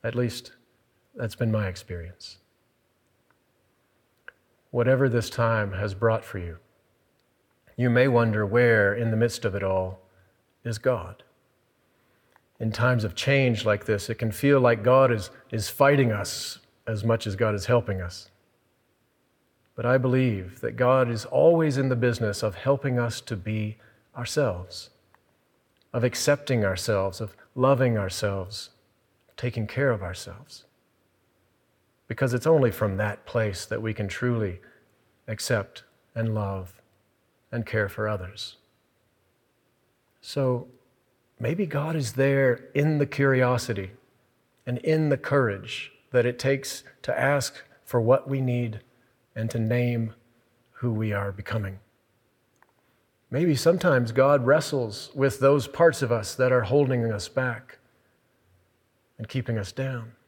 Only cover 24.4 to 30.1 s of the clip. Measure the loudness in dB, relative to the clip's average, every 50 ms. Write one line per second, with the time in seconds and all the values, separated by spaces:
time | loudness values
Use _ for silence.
24.4 | 0 0 -2 -6 -10 -14 -16 -18 -18 -18 _ _ _ _ _ _ _ _ _ _
25.4 | _ _ _ _ _ _ _ _ _ _ -4 0 0 0 0 0 2 2 2 2
26.4 | 0 -2 0 0 2 0 -2 -2 -2 -2 0 0 0 -2 -4 -8 -12 -12 -12 _
27.4 | -20 _ _ 0 2 4 4 4 4 2 2 0 -2 -2 -4 -4 -4 -4 -2 -4
28.4 | -6 -8 -10 -14 -14 -14 _ _ _ _ _ _ _ _ _ _ _ _ _ -8
29.4 | -8 -6 -4 -4 -6 -6 -4 -2 0 0 0 -2 -4 -8